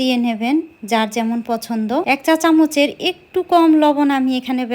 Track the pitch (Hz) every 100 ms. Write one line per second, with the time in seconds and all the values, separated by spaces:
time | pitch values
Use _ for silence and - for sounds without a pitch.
0 | 254 247 240 220 233 311 330 _ 202 226
1 | 220 233 226 233 226 226 - 226 214 269
2 | 349 277 320 320 330 320 302 294 285 -
3 | 339 359 _ 370 359 349 330 311 302 285
4 | 285 269 262 254 254 254 240